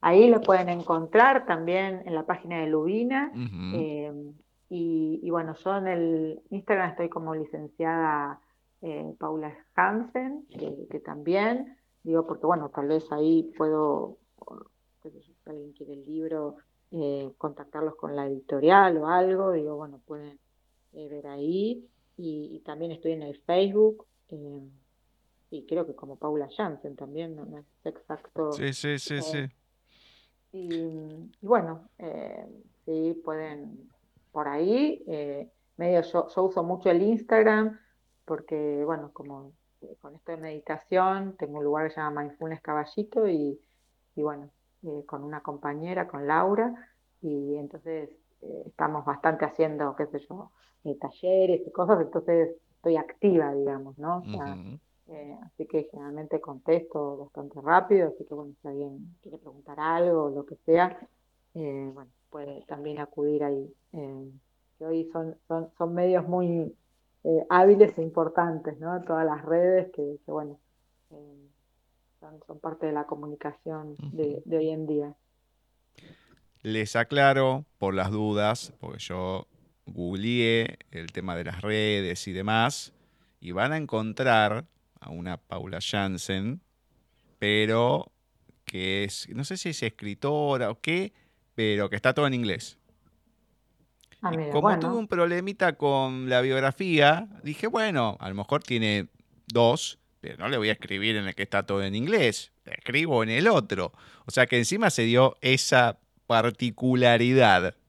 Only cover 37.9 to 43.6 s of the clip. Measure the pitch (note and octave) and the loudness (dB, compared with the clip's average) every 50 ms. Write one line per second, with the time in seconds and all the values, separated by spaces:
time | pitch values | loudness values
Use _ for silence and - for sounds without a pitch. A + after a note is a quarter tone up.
37.9 | _ _ _ _ _ _ _ - D#3+ D3+ D3+ - D#3+ D3+ D3+ D3 D3 C#3+ D3 D3+ | _ _ _ _ _ _ _ -8 -8 -8 -6 -6 -6 -4 -2 -2 -2 -2 -2 -2
38.9 | E3 D#3 D3 D3 _ - D3 C#3+ C#3 C#3 C#3 C#3 D3 _ _ _ _ _ - - | -2 -4 -6 -12 _ -18 -16 -16 -16 -16 -18 -20 -20 _ _ _ _ _ -20 -20
39.9 | D3 _ _ C#3+ D3 D3+ _ - E3 D#3+ D#3 D#3+ D3+ D3+ - - D#3 D3+ - _ | -20 _ _ -20 -20 -20 _ -14 -14 -12 -12 -12 -12 -12 -8 -8 -8 -8 -6 _
40.9 | - F#3 F#3 F#3+ F#3+ G3 G3 F#3+ F#3+ - D#3 C#3+ D3 D3 D3 D3 D3 D3+ D#3+ D#3 | 2 4 4 4 2 0 -4 -8 -8 -8 -8 -8 -6 -4 -2 0 0 0 0 -2
41.9 | D#3 D#3 D3+ D3+ D3 D3 D3 C#3+ C#3+ _ D#3+ D#3+ D#3+ D#3 _ - D3+ D3+ D3+ D3+ | -4 -4 -6 -4 -4 -6 -8 -8 -10 _ -8 -8 -8 -10 _ -4 -4 -4 -4 -4
42.9 | - - G#3 G#3+ - A#3 A3 G3+ F3 D#3 D3 C#3+ C#3 - | -6 -6 -6 -4 0 0 2 2 2 0 0 -2 -4 -6